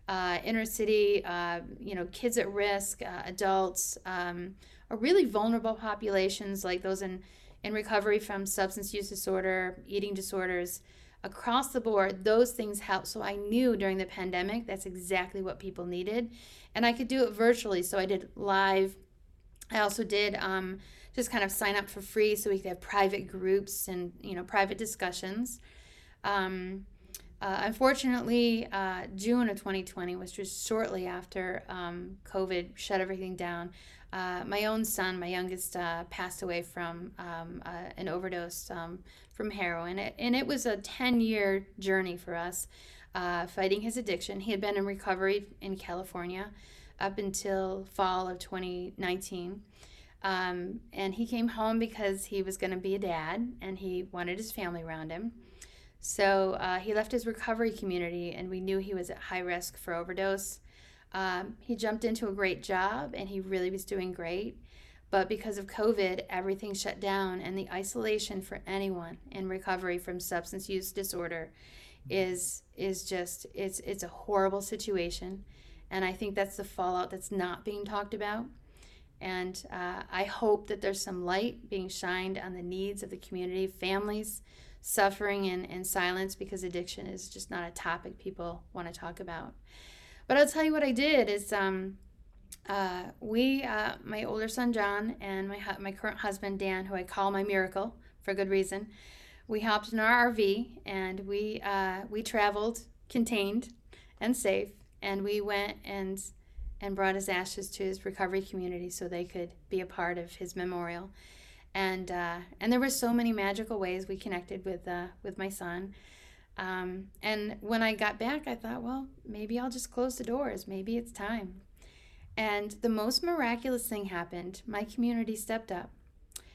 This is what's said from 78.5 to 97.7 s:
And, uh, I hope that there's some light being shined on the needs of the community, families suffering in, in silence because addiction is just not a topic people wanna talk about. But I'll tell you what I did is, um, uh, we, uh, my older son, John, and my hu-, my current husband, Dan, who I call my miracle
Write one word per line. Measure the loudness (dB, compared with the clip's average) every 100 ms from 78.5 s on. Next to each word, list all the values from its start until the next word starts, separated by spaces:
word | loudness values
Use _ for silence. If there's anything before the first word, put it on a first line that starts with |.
| -12 -20 -20 -20 -20 -20 -10
And, | -6 -4 -4 -6 -8
uh, | -6 -4 -6 -4
I | -2
hope | -2 2 4 4 2
that | -2
there's | 0 -2
some | -4 -4
light | 0 2 0 -4 -6
being | -4 -4
shined | -4 -2 0 -2 -4
on | -6
the | -8
needs | -6 -4 -4 -4
of | -8
the | -10
community, | -8 -4 -2 0 -2
families | -2 0 0 0 -2 -4 -8 -14 -20 -20 -12
suffering | -2 4 4 4 0 2 0
in, | 0
in | -4 -6
silence | -2 2 2 2 -2 -4
because | -8 -6
addiction | -4 -4 -6 -8 -8
is | -8 -10
just | -12 -8
not | -6 -6
a |
topic | -4 -2 -2 -6 -10
people | -10 -6 -8 -8 -10
wanna | -10 -10
talk | -8 -10 -10
about. | -10 -8 -10 -16 -20 -20 -20 -20 -20 -18 4
But | 8
I'll | 8
tell | 8
you | 4
what | 6
I | 4
did | 6 6 8 6
is, | 2 0
um, | 2 2 2 -4 -8 -18 -20 -20 -20 -20 -14 -4
uh, | 0 0 -2 -8 -8
we, | 0 4 6 4
uh, | 2 0 0 -4
my | -6 -4
older | -2 -2 -2
son, | 2 2
John, | 4 2 2 -2 -4
and | -4 -2 -4
my | -6
hu-, | -6 -6
my | -6
current | -4 -4 -2
husband, | -4 -2 -4 -2
Dan, | 0 0
who | -2
I | -4
call | -2 2 2
my | 2
miracle | 2 2 2